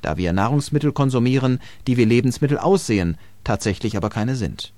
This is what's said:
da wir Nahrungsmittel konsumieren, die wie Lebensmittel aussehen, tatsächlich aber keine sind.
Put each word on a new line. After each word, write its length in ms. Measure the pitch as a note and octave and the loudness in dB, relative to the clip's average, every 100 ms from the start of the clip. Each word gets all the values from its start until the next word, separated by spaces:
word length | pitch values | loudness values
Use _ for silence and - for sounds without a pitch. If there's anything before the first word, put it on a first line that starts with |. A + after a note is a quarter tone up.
da 160 | - D#2+ | -4 -2
wir 160 | F2 | -2
Nahrungsmittel 580 | F#2 G#2+ D3 - D3 D3 | 0 0 0 0 0 0
konsumieren, 680 | C#3 C#3 B2+ A#2+ C3 B2+ B2+ - - - | 0 0 2 2 2 2 -2 -4 -10 -2
die 80 | B2 | 2
wie 100 | A2+ | 4
Lebensmittel 520 | A#2+ B2+ A#2+ D3 C#3+ | 4 2 0 0 2
aussehen, 600 | B2 G3 - G#2 F2 E2 - - - | 2 2 2 2 2 -2 -10 -12 -4
tatsächlich 500 | G#2+ A2 F#2 A2 G#2 | -2 -2 -2 -2 -2
aber 140 | G#2 | -4
keine 260 | A2+ A2 C3 | -2 -4 -2
sind. 380 | F#2 - - | -4 -6 -14